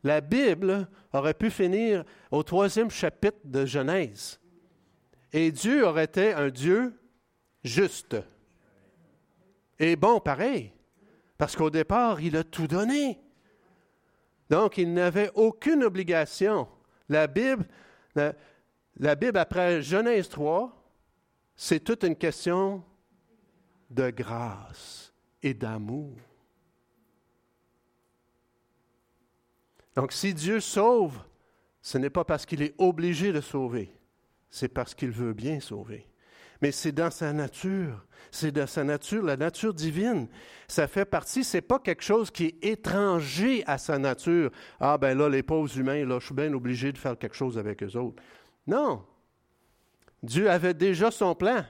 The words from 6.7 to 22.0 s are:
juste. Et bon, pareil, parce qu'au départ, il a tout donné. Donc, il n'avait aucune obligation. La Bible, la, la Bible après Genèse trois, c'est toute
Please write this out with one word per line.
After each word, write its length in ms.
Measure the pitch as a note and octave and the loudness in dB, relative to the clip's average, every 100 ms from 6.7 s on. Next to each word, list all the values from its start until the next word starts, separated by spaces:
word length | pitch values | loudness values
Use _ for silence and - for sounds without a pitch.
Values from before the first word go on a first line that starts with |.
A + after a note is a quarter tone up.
| G3+ B3+ A#3 _ _ _ _ _ _ | 2 2 -6 _ _ _ _ _ _
juste. 540 | B2+ A#2 G2 - - A2+ - _ _ _ _ _ _ _ _ _ _ _ _ _ _ _ | -4 0 0 -2 -8 -8 -8 _ _ _ _ _ _ _ _ _ _ _ _ _ _ _
Et 160 | D#3 | 2
bon, 240 | E3 F#3+ A3+ | 4 4 4
pareil, 540 | D3+ C#3 A3+ A#3 G#2+ _ _ _ _ _ _ _ | 2 0 0 -2 -6 _ _ _ _ _ _ _
parce 160 | D3 | -4
qu'au 160 | - D#3 | 0 0
départ, 500 | D#3+ D3+ G#3 A#3+ F3+ | 2 0 2 2 0
il 160 | E3 D#3 | -2 -2
a 60 | |
tout 240 | D#3+ - D#3+ | -4 -4 -2
donné. 540 | E3+ A3 C#4+ C#4 G3+ _ _ _ _ _ _ _ _ _ _ _ _ _ | 0 0 0 0 -4 _ _ _ _ _ _ _ _ _ _ _ _ _
Donc, 300 | D#3+ G#3+ - | 2 2 0
il 140 | F3 | 0
n'avait 380 | F3 F3+ F3 G#3 - | 2 0 0 -2 2
aucune 480 | A3 A3 D4 D#4 | 2 2 0 2
obligation. 840 | A#3+ F#3 F3 E3 D3+ - F#3+ G#3 A#2+ _ _ _ - | 2 0 0 0 0 0 0 0 -4 _ _ _ 0
La 200 | D3 D3+ | 2 2
Bible, 360 | D3 C4 C4 - - - _ _ D3+ | 2 0 0 -4 -10 -20 _ _ -2
la, 160 | D3 D#3 - _ _ _ _ - | -2 -2 -18 _ _ _ _ -2
la 160 | C#3+ | 0
Bible 240 | C#3+ B3 G3+ | 2 2 0
après 420 | D#3+ F3+ F3+ E3+ | 0 0 2 0
Genèse 480 | C#3 F#3+ A#3 A3+ F3+ | 0 0 2 0 -2
trois, 560 | D3 D3 E3+ B3 - _ _ _ _ _ _ _ | -4 0 0 -2 -10 _ _ _ _ _ _ _
c'est 240 | _ - D#3+ | _ 0 0
toute 240 | - A3+ | 0 0